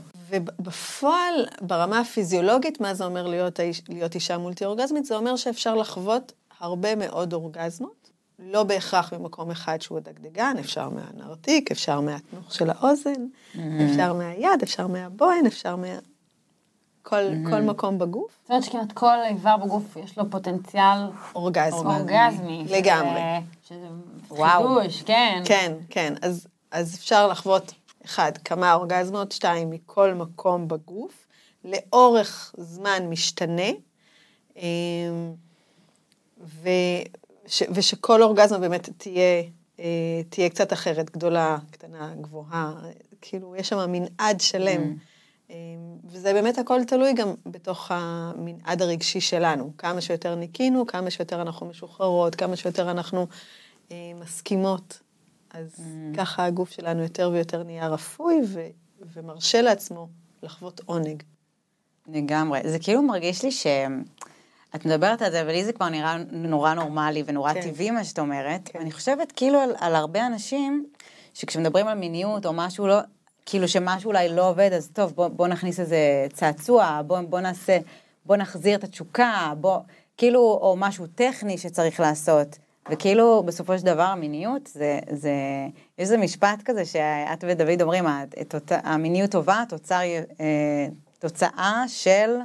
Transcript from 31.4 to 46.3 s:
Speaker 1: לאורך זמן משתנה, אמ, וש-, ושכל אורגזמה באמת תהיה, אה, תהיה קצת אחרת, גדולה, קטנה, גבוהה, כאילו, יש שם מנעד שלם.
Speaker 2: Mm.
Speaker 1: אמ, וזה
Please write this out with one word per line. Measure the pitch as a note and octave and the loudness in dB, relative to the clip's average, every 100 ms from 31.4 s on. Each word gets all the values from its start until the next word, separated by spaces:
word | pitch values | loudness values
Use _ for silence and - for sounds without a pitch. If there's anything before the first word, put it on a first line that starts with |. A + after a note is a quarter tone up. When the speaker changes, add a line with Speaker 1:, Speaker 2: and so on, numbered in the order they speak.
| _ _ | _ _
Speaker 1:
לאורך | F3+ G3 - B3 B3 A#3 G#3 - - - | -8 -8 0 6 8 8 2 -4 -16 -16
זמן | E3+ E3+ G3+ F#3+ F3 | -16 -6 -2 0 0
משתנה, | E3 - - E3+ E3+ G3 G#4 _ _ _ _ _ _ _ - | -2 -4 -2 -2 0 0 -2 _ _ _ _ _ _ _ -10
אמ, | F3 E3+ F3 E3+ E3+ E3+ E3+ E3 _ _ _ _ _ _ _ _ _ _ E3+ D#3 | -6 -4 -4 -4 -4 -6 -8 -12 _ _ _ _ _ _ _ _ _ _ -20 -8
וש-, | F3+ F3+ F3+ F3 - - _ _ - - - | 0 2 2 -2 -6 -16 _ _ -6 -2 -2
ושכל | F#3 G3 G3+ - A3+ | 0 0 0 4 8
אורגזמה | A3 G#3 G#3+ G3+ | 8 8 6 6
באמת | F3+ F3+ F3+ - | 0 -2 -6 -16
תהיה, | G3 F3+ F3+ F3 E3+ - _ _ | -6 2 4 4 0 -10 _ _
אה, | E3+ E3 E3 E3 E3 | -6 -4 -2 -4 -6
תהיה | - F3 | 0 0
קצת | E3+ G3 | 2 0
אחרת, | F#3 F#3 D#3 D#3 | 0 -2 -2 -4
גדולה, | E3 E3+ E3+ D#3+ D3+ D3+ | -2 0 2 2 0 -6
קטנה, | - E3 E3 D#3 D#3+ | -20 -20 -14 -14 -12
גבוהה, | D3+ D3+ D3+ E3 D#3 D#3+ E3 - _ - | -14 -16 -8 -6 -6 -8 -16 -20 _ -20
כאילו, | - F#3+ F#3 F#3 | -14 -14 -12 -10
יש | F#3 | -4
שם | G3+ F3+ | -2 -2
מנעד | F3+ F3 - A3 G3 | -2 -4 0 2 2
שלם. | - F#3+ F#3+ F3 | 0 0 0 0
Speaker 2:
Mm. | D3+ D3+ - _ _ _ _ | -2 -6 -14 _ _ _ _
Speaker 1:
אמ, | E3+ E3+ E3 E3+ E3+ | -18 -16 -16 -18 -20
וזה | F3 F3+ F#3+ | -18 -4 2